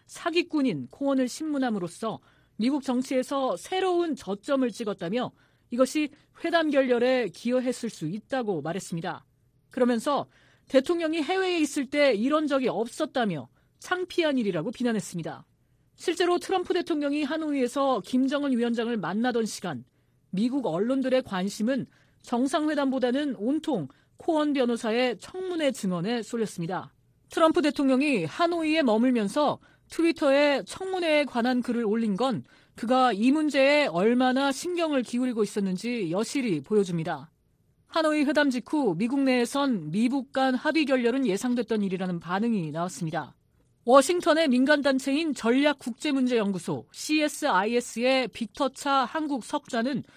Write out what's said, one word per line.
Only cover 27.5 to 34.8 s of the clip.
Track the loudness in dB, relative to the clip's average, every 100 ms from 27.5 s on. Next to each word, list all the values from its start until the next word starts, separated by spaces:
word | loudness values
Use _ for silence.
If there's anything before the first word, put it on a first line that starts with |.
| 4
대통령이 | 2 2 2 2 2 0
하노이에 | -2 0 0 0 0 2
머물면서 | 2 4 2 2 0 0 0 -2 _ _ -8
트위터에 | 0 0 2 4 4 4 2 -4
청문회에 | -8 -6 -2 2 2 2
관한 | 0 0 0
글을 | 0 -2
올린 | 0 0 0 0
건 | 0 -2 -6 -18 _
그가 | -6 2 4 4
이 | 4 4
문제에 | 4 2 4 6 6 4
얼마나 | 2 4 4 4 2 0
신경을 | -2 -4 -2